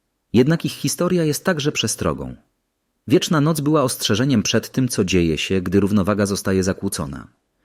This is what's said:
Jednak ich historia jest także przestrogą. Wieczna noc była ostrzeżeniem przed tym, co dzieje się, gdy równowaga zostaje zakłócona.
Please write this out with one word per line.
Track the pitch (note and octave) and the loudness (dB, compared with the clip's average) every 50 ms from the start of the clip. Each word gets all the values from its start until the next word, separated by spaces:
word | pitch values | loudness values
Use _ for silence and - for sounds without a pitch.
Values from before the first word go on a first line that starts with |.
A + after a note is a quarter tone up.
| _ _ _ _ _ _ - | _ _ _ _ _ _ 4
Jednak | G#2+ C3 D3 E3 E3 - | 4 4 4 4 0 -2
ich | D3 - | -4 -6
historia | - - C#3+ - - F3 F3+ F#3 F3 D#3+ | -4 -4 -4 -2 -2 -2 0 0 0 0
jest | D#3 C#3+ - - | 0 -2 -2 -2
także | - F#3 D3+ C3+ D3+ D3 | -2 -2 -2 -2 -2 -2
przestrogą. | - - A2+ - - - F2 D2 C2 C2+ C2 B1+ - _ _ _ _ _ _ _ _ _ _ _ _ _ - | -2 -2 -4 -2 -2 -2 -2 -4 -4 -6 -12 -12 -14 _ _ _ _ _ _ _ _ _ _ _ _ _ 0
Wieczna | A#2 F3+ - - F3+ D3+ | 0 2 2 2 2 2
noc | C#3 D#3 E3+ D3+ | 2 2 0 0
była | C#3 D3 D#3 D#3 C3 | 0 0 2 2 2
ostrzeżeniem | B2+ - - - - A2 G2 B2+ C#3+ C#3 A2 F#2+ | 0 -2 -2 -2 0 0 0 2 2 2 2 2
przed | - - A2+ - - | 2 0 -2 -2 -2
tym, | - - C3 A#2+ | -2 -2 -2 0
co | - - G#2 | 0 0 0
dzieje | F2+ F#2+ F2+ E2+ E2 D#2 D2 | 2 2 2 2 2 0 -2
się, | - - F#2+ F#2+ | -2 -2 -2 -2
gdy | F2 F#2 F2+ G2+ | 0 2 2 2
równowaga | G2+ F#2+ G#2 G#2 F#2 F2+ G#2 G2 G#2 | 2 2 2 2 2 2 0 0 0
zostaje | G2 G2+ F2+ - G#2 F#2+ F#2+ F#2 | 0 -2 -2 -2 0 0 2 2
zakłócona. | F#2+ F#2 - - G2 - - E2 C#2 C#2 C2 G#1+ G1+ _ _ _ _ _ _ | 0 0 -2 -4 -6 -4 -6 -6 -8 -8 -12 -14 -18 _ _ _ _ _ _